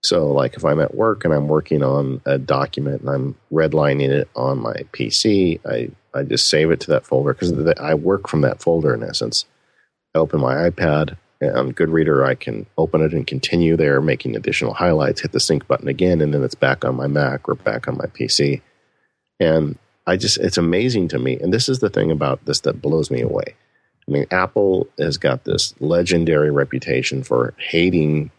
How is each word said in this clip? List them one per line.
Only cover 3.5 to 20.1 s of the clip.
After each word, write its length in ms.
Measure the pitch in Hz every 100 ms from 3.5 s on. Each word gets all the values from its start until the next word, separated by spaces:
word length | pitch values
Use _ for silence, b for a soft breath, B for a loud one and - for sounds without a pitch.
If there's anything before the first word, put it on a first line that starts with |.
| 78 78 78 73 69 69
it 180 | 69 - -
on 240 | 65 67
my 160 | 57 - -
P 180 | - 57
C, 520 | - 113 101 90 80 -
I, 240 | 60 60 - _
I 100 | -
just 260 | 71 - -
save 200 | 76 80
it 120 | 78
to 100 | -
that 140 | 78 -
folder 280 | 67 71
'cause 200 | 65 87
the, 280 | 80 80 82
I 120 | 76
work 340 | 78 85 101 104
from 140 | 78
that 200 | 69 -
folder 320 | - 82 76
in 100 | 57
essence. 420 | 55 - 58 - - _ _ _ _ _ _
I 60 | 80
open 220 | 78 78
my 280 | 64 67 85
iPad 460 | 82 85 73 76 90 _ _
on 320 | 71 62 71
Goodreader, 520 | - 82 80 78 71 67
I 100 | 65
can 300 | - 53 52 -
open 240 | 78 80
it 120 | 78
and 140 | 80 -
continue 480 | 67 - 85 82 80
there, 240 | 76 69
making 380 | 76 65 - 55
additional 360 | - - -
highlights, 460 | - 90 78 76 -
hit 140 | -
the 80 | -
sync 260 | - 73 -
button 220 | 67 69
again, 320 | 67 90 85
and 120 | 76
then 80 | 73
it's 140 | 62 -
back 300 | 65 67 -
on 100 | 64
my 120 | 69
Mac 420 | 71 69 67 -
or 60 | -
back 300 | - 55 -
on 80 | -
my 80 | -
P 160 | - -
C. 320 | - 71 69 _ _ _ _ _ _ _ _
And 360 | 85 80 76 - _ _
I 80 | -